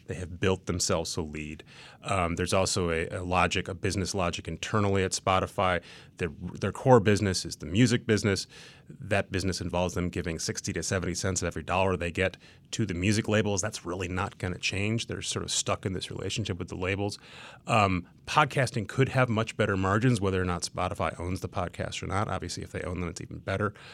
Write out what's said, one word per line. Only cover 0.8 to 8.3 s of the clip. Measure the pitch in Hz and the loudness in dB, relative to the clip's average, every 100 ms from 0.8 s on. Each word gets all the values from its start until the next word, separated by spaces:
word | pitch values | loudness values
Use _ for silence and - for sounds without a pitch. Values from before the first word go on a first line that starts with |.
| - 90 82 - | 0 0 -2 -4
a | |
lead. | 80 76 76 78 - - - - | -6 -6 -10 -12 -16 -20 -20 -10
Um, | - 98 85 85 | -2 0 0 0
there's | 90 | 2
also | 98 90 - 85 | 2 2 2 0
a, | 82 - | 0 -2
a | 90 | -4
logic, | 90 90 90 95 85 | 0 4 4 2 -4
a | |
business | 87 101 95 92 | -2 -2 0 -2
logic | 101 87 - - | 0 0 -2 -6
internally | 82 - 110 101 98 92 | -8 0 2 4 4 2
at | |
Spotify. | - - 92 90 - 92 87 - - - - | 0 2 2 2 2 2 2 -2 -18 -16 -6
Their, | 87 - 87 - | -6 -6 -10 -4
their | 101 | -4
core | - 131 123 | 2 8 8
business | 98 104 101 90 85 | 8 4 4 0 -4
is | - | -8
the | 76 | -2
music | 92 123 120 - | 4 6 4 2
business. | 107 101 | 2 4